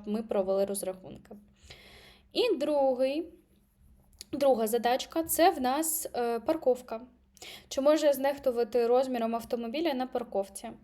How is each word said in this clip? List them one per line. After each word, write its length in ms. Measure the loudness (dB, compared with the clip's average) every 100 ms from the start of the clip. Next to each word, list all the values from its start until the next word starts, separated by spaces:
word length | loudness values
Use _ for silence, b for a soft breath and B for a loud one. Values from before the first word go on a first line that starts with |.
| -4
ми 160 | -4
провели 420 | -2 -2 2 0
розрахунки. 720 | 0 -2 -6 -10 -14 -18 -20 -20 -20 B B B B B B B B
І 240 | 0 0 0
другий, 680 | 0 2 2 2 0 0 -6 -14 _ _ _ _ -20 -20 _ _ -12
друга 340 | 0 4 4 2
задачка — 560 | 0 0 0 -2 -6
це 260 | -2 4 4
в 100 | 4
нас, 480 | 0 0 -2 -4 -6 -4
е, 240 | -2 -2
парковка. 600 | -2 0 2 0 -2 -12 -12 _ _ _ B B -8
Чи 120 | 0
може 320 | 4 6 4
знехтувати 720 | 2 0 0 -2 0 0 0 4
розміром 480 | 4 2 -2 -2
автомобіля 600 | -4 -4 -6 -4 -2 -2
на 120 | -2 -4
парковці? 640 | -6 -4 -4 -4 -10 -16 -16